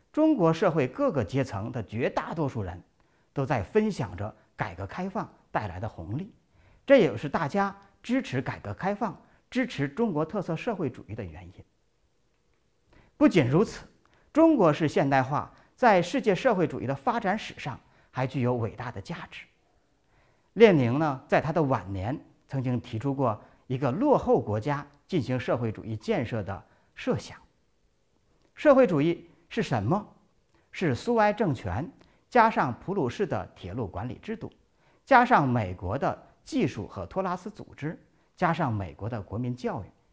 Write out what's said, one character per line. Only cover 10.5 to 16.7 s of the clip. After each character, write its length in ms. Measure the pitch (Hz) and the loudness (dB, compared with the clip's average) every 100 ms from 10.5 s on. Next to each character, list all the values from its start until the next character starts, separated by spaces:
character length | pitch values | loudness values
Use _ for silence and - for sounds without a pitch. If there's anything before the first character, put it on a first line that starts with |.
| 160 | -4
社 180 | - | -4
会 140 | 196 143 | -4 -4
主 160 | - - | -6 -12
义 60 | |
的 100 | 110 | -10
原 220 | 92 73 87 | -10 -12 -18
因。 180 | - - _ _ _ _ _ _ _ _ _ _ _ _ - _ _ | -20 -20 _ _ _ _ _ _ _ _ _ _ _ _ -20 _ _
不 100 | 277 | 4
仅 220 | 185 123 | 6 4
如 160 | 151 | 2
此， 220 | 220 - - _ _ _ _ | 2 -4 -18 _ _ _ _
中 220 | 285 330 285 | 6 6 8
国 160 | 165 | 4
式 160 | 147 151 | 4 0
现 200 | - 143 | 2 2
代 140 | 135 | 2
化 260 | 131 143 - - _ _ | 2 -2 -6 -16 _ _
在 260 | 247 190 | 6 6
世 180 | - 277 | 4 0
界 140 | 208 | 0
社 180 | 175 262 | 2 2
会 140 | 185 | 2
主 140 | 151 | 0